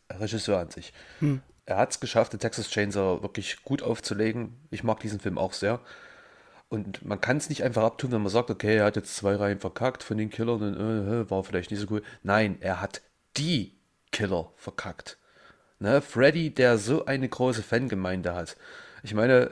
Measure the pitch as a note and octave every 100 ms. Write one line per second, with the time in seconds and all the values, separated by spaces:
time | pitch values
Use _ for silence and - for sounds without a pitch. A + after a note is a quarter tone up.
0 | _ F2+ G#2 A2+ G#2+ G2 E2+ - - -
1 | - - D3 C3+ - _ - F#2+ B2 -
2 | B2 A2+ G#2+ G2 A2+ - G#2+ - G#2 G2+
3 | F#2+ F2+ G2 - F#2+ - - C3+ - A#2
4 | - G2+ A2 A2+ A2+ - - G#2+ A#2 A2
5 | A2 G#2 G#2 F2+ F#2 - G2 A#2+ - -
6 | - - - - - - _ A2+ G2 F#2+
7 | - G2+ - C#3 - D3 C3 A2+ A2+ -
8 | C3 A#2+ G2+ G#2+ A#2+ A2 A2 G#2+ G#2 G#2
9 | - - G2 G2+ G2+ G2 F#2+ - B2+ -
10 | - G#2+ G#2+ - A#2 A#2 G#2 G2 G#2+ A2
11 | G2 A#2 G#2+ F#2+ F#2+ F#2+ F2+ G#2 G2+ G#2+
12 | - - F#2+ G#2 A2 F2+ F#2 F#2 G2+ -
13 | _ _ _ - D3+ D#3+ F#2+ _ _ _
14 | _ - G#2 F2+ E2 _ - - - -
15 | - - _ _ - _ _ _ G2 C#3
16 | - A2+ C3+ D#3+ D#3+ - B2+ A2+ G2+ D3+
17 | - C3+ B2+ - B2+ A2+ - A#2 B2+ G2+
18 | F#2 F#2 F2 F2 E2 - - - - -
19 | G#2+ G#2 A#2 B2+ B2